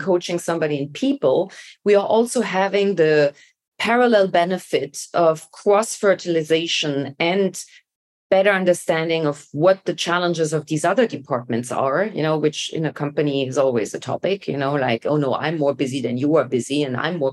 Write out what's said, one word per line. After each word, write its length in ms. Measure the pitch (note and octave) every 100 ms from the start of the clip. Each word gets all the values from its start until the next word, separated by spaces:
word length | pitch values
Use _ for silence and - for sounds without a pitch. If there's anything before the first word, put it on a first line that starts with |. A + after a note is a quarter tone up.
| D#3
coaching 280 | F3+ F3 F3
somebody 400 | - E3+ D#3 D3
in 80 | C#3+
people, 480 | D3 C4+ C#4 C3+ C#3+ F#3+ - - - G3+
we 100 | G3+
are 140 | G3+ A3
also 240 | A#3+ B3+
having 540 | G3 F3+ G3 G3+ G3+ F3
the 380 | D#3 D3+ C#3+ - _ _ _ _
parallel 480 | G#3 A#3+ A#3+ G#3+ F#3+
benefit 640 | F3 E3+ F3+ - C#3+ C#3+ - -
of 360 | F3 E3 D#3 -
cross-fertilization 1600 | - G#3 G3+ A3+ - G3+ F3+ F3 E3 D#3 D#3+ E3 - D#3 C#3 C#3 C#3
and 460 | E3 G3 F#3+ F#3 - - _ _ _ _ _
better 200 | F#3+ G3 G3
understanding 640 | F3+ F3 - E3 E3 E3 D3+
of 180 | C#3+ -
what 280 | C#3 E3+ F#3+ -
the 80 |
challenges 580 | D#3+ - F3 F3 E3 D#3
of 140 | D#3 D3
these 180 | D#3
other 240 | E3+ G3+ A3+
departments 640 | - - B2+ B2 A#2 B2
are, 340 | F2 C3 D3 G#3+ F3
you 60 |
know, 120 | D#3 D#3
which 360 | D3+ D3+ -
in 100 | - D#3
a 60 |
company 560 | - D3 D3 D3 C#3 C3
is 100 | C3+
always 360 | C3+ A#2 G2+
a 60 | C3+
topic, 480 | - G#2+ F3 G3 -
you 100 | C#3+
know, 160 | C#3
like, 320 | C#3+ B2+ A2+ -
"Oh 120 | D3+ C#3
no, 100 | G#2+
I'm 240 | C#3+ E3
more 160 | C#3+ C3+
busy 260 | C3+ C3+
than 160 | A#2+ B2
you 180 | C#3+ D#3+
are 80 | B2+ B2
busy, 240 | - C#3
and 160 | C#3+ -
I'm 200 | D#3 E3+
more 80 | C3+